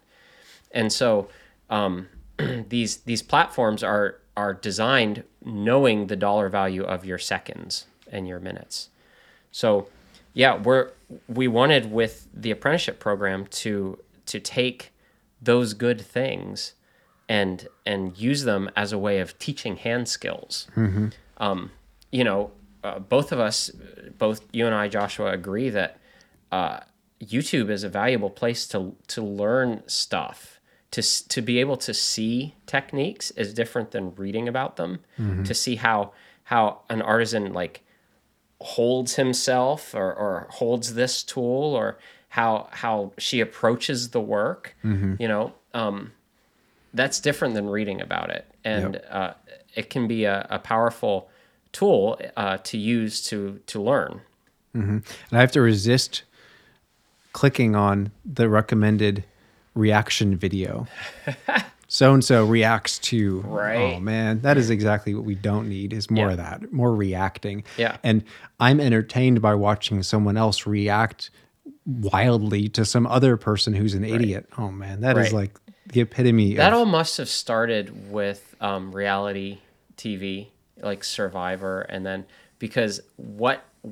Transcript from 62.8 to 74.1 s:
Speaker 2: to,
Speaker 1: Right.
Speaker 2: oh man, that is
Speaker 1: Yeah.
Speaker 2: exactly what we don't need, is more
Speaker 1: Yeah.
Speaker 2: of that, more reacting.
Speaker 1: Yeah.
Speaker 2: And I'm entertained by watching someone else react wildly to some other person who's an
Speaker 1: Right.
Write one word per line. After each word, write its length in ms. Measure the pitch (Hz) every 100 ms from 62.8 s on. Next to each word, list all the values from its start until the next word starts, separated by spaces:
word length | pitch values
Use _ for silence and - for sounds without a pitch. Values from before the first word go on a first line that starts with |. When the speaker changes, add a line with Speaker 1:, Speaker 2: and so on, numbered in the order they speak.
| - -
Speaker 2:
to, 420 | - 117 101 92
Speaker 1:
Right. 540 | 104 104 104 117 104 87
Speaker 2:
oh 40 |
man, 420 | 98 113 110 110
that 160 | 135 143
is 120 | 113
Speaker 1:
Yeah. 40 |
Speaker 2:
exactly 400 | 110 107 104 -
what 100 | 104
we 120 | 110 98
don't 340 | 104 104 110
need, 240 | 98 98
is 160 | 107 101
more 180 | 110 101
Speaker 1:
Yeah. 40 |
Speaker 2:
of 60 | 92
that, 360 | 80 - -
more 220 | 175 123 110
reacting. 680 | 98 92 95 - 107 101 - -
Speaker 1:
Yeah. 200 | 113 -
Speaker 2:
And 200 | 123 110 104 - - -
I'm 200 | 120 143
entertained 640 | 143 113 110 123 127 120
by 120 | 107
watching 480 | 104 101 104 - 101
someone 340 | 92 110 104 107
else 300 | 110 101 -
react 640 | 104 101 104 113 - - _ _ _ - - -
wildly 800 | 123 101 98 120 117 107 101 104
to 160 | - 107
some 200 | 123 117
other 320 | 127 131 117
person 360 | - 104 -
who's 200 | 101 107
an 80 | 98
Speaker 1:
Right. 120 | 110